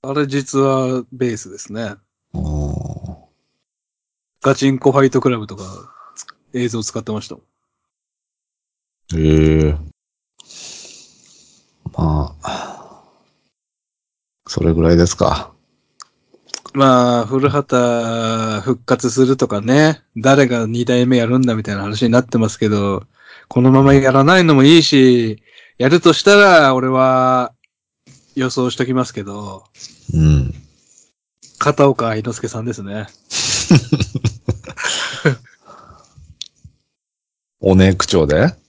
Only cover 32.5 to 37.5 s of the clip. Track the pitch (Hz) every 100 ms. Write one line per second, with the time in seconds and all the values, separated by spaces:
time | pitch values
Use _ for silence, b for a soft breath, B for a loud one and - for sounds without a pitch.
32.5 | 113 117 - 101 104 104 _ _ - -
33.5 | - - 160 - - - - - - -
34.5 | - - - - - - - 156 123 _
35.5 | _ b b b b b b - _ -
36.5 | _ - _ _ _ _ _ _ _ _